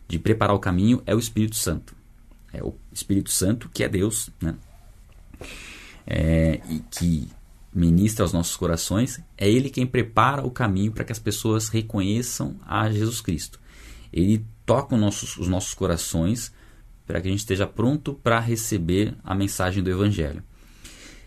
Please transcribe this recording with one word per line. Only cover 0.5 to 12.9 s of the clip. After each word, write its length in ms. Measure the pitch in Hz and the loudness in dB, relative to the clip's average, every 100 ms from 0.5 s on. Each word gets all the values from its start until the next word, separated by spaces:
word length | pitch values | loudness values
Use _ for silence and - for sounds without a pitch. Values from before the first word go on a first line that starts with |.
| 98 | 2
o 40 | |
caminho 440 | - 90 104 127 - | 2 2 4 2 2
é 80 | |
o 60 | 110 | 0
Espírito 380 | 117 107 110 110 | 0 0 0 0
Santo. 360 | - 80 - - - - - - - | -2 -4 -6 -20 -20 -20 -20 -20 -14
É 100 | - | -8
o 100 | - - - | -8 -10 -14
Espírito 380 | - - 98 - | -14 -2 0 0
Santo, 380 | - 92 113 - | 0 0 0 -4
que 100 | - | -4
é 60 | 120 | -2
Deus, 400 | 98 104 107 - - | 0 0 -2 -6 -6
né? 140 | 82 - - - - - - - - - - - - - - - - | -6 -6 -12 -20 -20 -20 -20 -20 -20 -18 -16 -16 -16 -18 -20 -18 -6
É, 540 | 80 80 82 80 80 - | 0 2 4 4 2 -4
e 100 | 78 - | -8 -8
que 380 | - 87 80 62 - - - - 90 | -2 0 0 -2 -12 -20 -20 -8 2
ministra 480 | 85 85 107 107 | 6 6 4 2
aos 80 | 92 | 0
nossos 240 | 87 85 - | 0 -2 -2
corações, 640 | 87 82 - 98 131 - - - | -2 0 0 0 0 -4 -14 0
é 140 | 101 | 4
ele 180 | 113 139 | 4 2
quem 200 | - 127 | -2 0
prepara 580 | 127 113 - 120 139 131 | 0 0 4 2 2 -4
o 60 | |
caminho 400 | - 117 95 104 | -2 0 2 0
pra 120 | 107 | -2
que 80 | - | -6
as 60 | 110 | -4
pessoas 520 | - 101 113 110 110 | -4 -2 0 0 0
reconheçam 840 | 113 110 107 95 110 120 - 139 - | -2 -2 -2 0 0 -2 -4 -6 -8
a 240 | - 107 110 | -6 -2 0